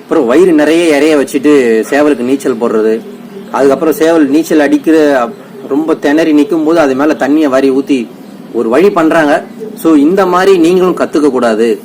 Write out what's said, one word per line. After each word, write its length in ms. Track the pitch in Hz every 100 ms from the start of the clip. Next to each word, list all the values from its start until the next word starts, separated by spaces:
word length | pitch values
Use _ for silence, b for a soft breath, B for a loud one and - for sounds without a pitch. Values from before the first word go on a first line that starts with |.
அப்புறம் 260 | - 165 127
வயிறு 220 | 147 185 156
நிறைய 220 | 151 165 175 143
இறைய 180 | 151 151
வச்சுட்டு 320 | 131 143 147 147 123 110 104
சேவலுக்கு 380 | 139 151 135 120
நீச்சல் 300 | 135 143 120
போடுறது, 320 | 117 110 110 110 - - - - - 113
அதுக்கப்புறம் 420 | 139 139 160 151
சேவல் 240 | 160 170 143 143
நீச்சல் 280 | 160 160 143
அடிக்கிற 300 | 147 151 160 151 139
அப்-, 120 | 117 - - - - 139
ரொம்ப 220 | 160 156 147
திணறி 280 | 147 165 147
நிக்கும் 240 | 143 165 151
போது 120 | 165 147
அது 100 | 131
மேல 140 | 151 147 135
தண்ணியை 260 | 147 151 131
வாரி 140 | 135 131
ஊத்தி 180 | 139 135 113 - - - - 113
ஒரு 80 | 113 127
வழி 140 | 196 175
பண்றாங்க. 320 | 160 170 151 160 - - - -
So, 80 | 165 156
இந்த 180 | 143 190 185
மாதிரி 180 | 180 190 190 160
நீங்களும் 320 | 185 180 175
கத்துக்க 280 | 123 160 147
கூடாது. 320 | 127 120 107 117 104